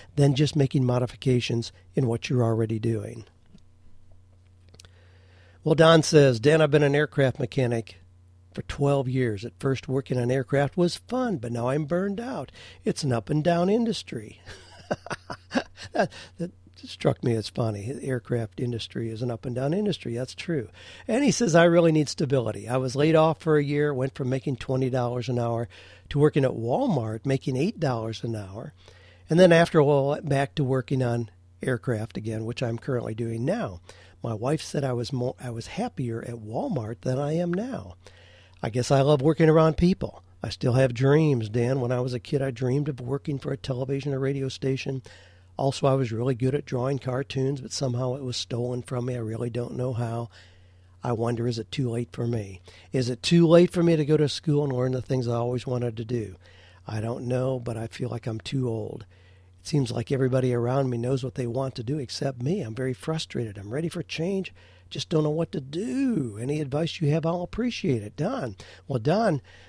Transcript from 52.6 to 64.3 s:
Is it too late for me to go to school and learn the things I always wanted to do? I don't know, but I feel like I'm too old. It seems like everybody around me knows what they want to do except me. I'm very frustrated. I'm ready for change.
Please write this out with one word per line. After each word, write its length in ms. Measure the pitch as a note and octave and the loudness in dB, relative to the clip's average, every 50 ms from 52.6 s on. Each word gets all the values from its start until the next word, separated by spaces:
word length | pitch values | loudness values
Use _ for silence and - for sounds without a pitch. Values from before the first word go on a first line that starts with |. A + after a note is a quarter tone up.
| - - - - - - | -20 -20 -20 -20 -10 -4
Is 180 | - C3 A#2+ B2 | -2 -2 -2 -2
it 140 | B2 - - | -4 -4 2
too 220 | - E3+ E3+ E3+ | 4 6 6 8
late 260 | D#3 E3+ E3+ F3+ - | 8 8 8 8 6
for 100 | - F3+ | 4 2
me 140 | E3+ E3+ E3 | 2 4 4
to 80 | D#3 C#3+ | 2 2
go 120 | C#3+ D#3 | 2 2
to 120 | D#3 D3+ C3+ | 2 2 0
school 340 | - - - D#3+ C#3+ D3 | -2 -4 -2 0 0 2
and 100 | D3 C#3 | 0 0
learn 200 | B2+ B2 B2+ C3 | 0 0 0 -2
the 100 | C3 - | -2 -4
things 240 | - - C3+ B2+ A#2+ | -4 -2 -2 -2 -2
I 80 | A#2+ A#2 | -2 -2
always 320 | A#2 A#2+ B2 B2+ B2 - | -2 -2 -2 -4 -4 -4
wanted 300 | C3 B2 A#2+ B2 A#2+ A2 | -4 -4 -2 -4 -4 -6
to 80 | A#2 A2+ | -6 -6
do? 320 | A2 B2 A#2 G#2 F#2+ F2 - - - - - - - - - - | -6 -4 -6 -6 -8 -12 -18 -20 -20 -20 -20 -20 -20 -20 -16 -10
I 140 | - A2 A2 | -8 -6 -4
don't 260 | A2 A2+ B2 - B2+ | -4 -4 -6 -6 -4
know, 320 | A#2+ B2+ B2+ B2+ C3 C3 B2 | -2 -2 0 0 -2 -2 -4
but 180 | A#2 B2 A2+ | -6 -6 -6
I 120 | A2 A2+ - | -6 -8 -8
feel 200 | - - B2+ A#2 | -8 -8 -6 -6
like 200 | A2+ A2+ - A#2+ | -6 -6 -6 -6
I'm 100 | A2+ A2 | -8 -8
too 300 | - - C#3+ C3+ B2 A#2+ | -6 -6 -4 -2 -2 -2
old. 360 | A2+ A2 G#2 - - - - - - - - - - - - - - _ | -2 -4 -6 -8 -10 -12 -14 -18 -20 -20 -20 -20 -20 -20 -20 -20 -20 _
It 60 | - | -6
seems 240 | - - C#3+ C3 - | -2 0 0 0 0
like 220 | A2+ A#2 A2+ - | -2 -4 -4 -2
everybody 420 | C#3+ B2+ C3+ B2+ B2+ C3 C3 B2+ B2 | 0 0 2 2 2 2 2 2 2
around 360 | A#2+ A#2 A#2+ C3 C#3 C3+ B2+ | 0 0 0 0 0 0 0
me 80 | A#2+ A#2 | -2 -2
knows 260 | A#2 B2 C#3 B2 C3 | -2 -2 -2 -2 -4
what 100 | A#2+ - | -6 -6
they 140 | C3+ B2 A#2 | -6 -4 -4
want 260 | A#2 C3 C3+ C3 - | -2 -4 -4 -4 -6
to 80 | - | -6
do 160 | A2+ A#2+ D3+ D#3 | -6 -4 -4 -4
except 420 | B2 - - - C#3+ C#3 C3 A#2+ | -6 -6 -6 -6 -4 -4 -4 -4
me. 200 | B2 D3 F#3+ G#3 | -2 -2 -2 -2
I'm 140 | B2+ A2 A2 | -4 -6 -6
very 200 | B2+ C3 C3 B2 | -4 -4 -4 -4
frustrated. 640 | - - D#3+ D#3+ D#3+ - - - B2+ A#2 G#2+ G2 G2+ | -4 -4 -4 -4 -4 -4 -6 -6 -6 -6 -6 -8 -12
I'm 140 | G2 G#2 | -10 -6
ready 160 | A#2+ D3+ E3+ D#3+ | -4 -4 -4 -4
for 160 | - F3 - | -4 -6 -8
change. 500 | - - - E3 F#3+ | -8 -6 -4 -2 -2